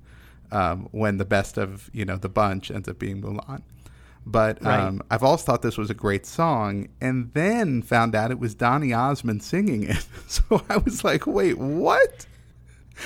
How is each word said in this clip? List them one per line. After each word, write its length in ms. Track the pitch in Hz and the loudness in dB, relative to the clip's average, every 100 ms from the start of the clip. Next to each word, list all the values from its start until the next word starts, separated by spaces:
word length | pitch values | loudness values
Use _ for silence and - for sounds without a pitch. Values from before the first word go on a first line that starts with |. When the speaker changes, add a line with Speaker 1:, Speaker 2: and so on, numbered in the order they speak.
| - - - - - | -16 -20 -20 -20 -6
Speaker 1:
um, 340 | 104 90 90 - | -2 0 -2 -6
when 240 | 110 107 98 | -2 0 0
the 80 | 98 | 2
best 320 | 101 98 - | 0 0 -4
of, 320 | 98 98 - | -6 -8 -12
you 120 | 110 95 | -8 -6
know, 100 | 95 | -4
the 140 | 95 | -2
bunch 420 | 110 104 95 - | 0 0 0 -6
ends 160 | 101 101 | -8 -8
up 100 | 92 | -8
being 240 | 101 98 | -8 -6
Mulan. 400 | 104 104 - 135 - - - - - - 117 | -8 -10 -10 -14 -16 -20 -20 -20 -20 -18 -2
But, 400 | 110 110 107 - | 2 2 2 0
Speaker 2:
Right. 240 | 104 95 | 0 0
Speaker 1:
um, 140 | 95 - | -4 -2
I've 120 | 113 | 2
always 180 | 131 160 | 4 4
thought 200 | - 120 | 2 0
this 140 | 117 107 | 0 -2
was 120 | 104 | -4
a 40 | 104 | -2
great 300 | 104 98 - | 0 0 -2
song, 640 | - 165 127 104 101 - - | -2 0 2 0 -4 -6 -6
and 320 | 131 127 120 | -2 -2 -2
then 480 | 147 185 240 190 123 | 0 2 2 0 0
found 340 | 107 120 117 107 | 2 2 4 2
out 160 | 113 | 0
it 80 | 123 | -2
was 160 | 117 101 | -4 0
Donny 380 | 120 139 139 | 2 2 2
Osmond 500 | 117 131 139 117 104 | 2 2 0 -2 -2
singing 400 | - 175 208 113 | -2 0 0 0
it. 240 | 101 - - - | 0 -2 -4 -12
<laughs> 100 | - | -4
So 360 | - - 214 - | 0 4 2 2
I 80 | - | 0
was 260 | - - | 0 0
like, 240 | 196 143 - | 0 2 0
"Wait, 300 | 202 185 - | 2 2 2
what?" 720 | 190 311 302 - 539 - - - - - - - - - | -2 0 4 6 4 2 -20 -20 -20 -20 -20 -20 -20 -16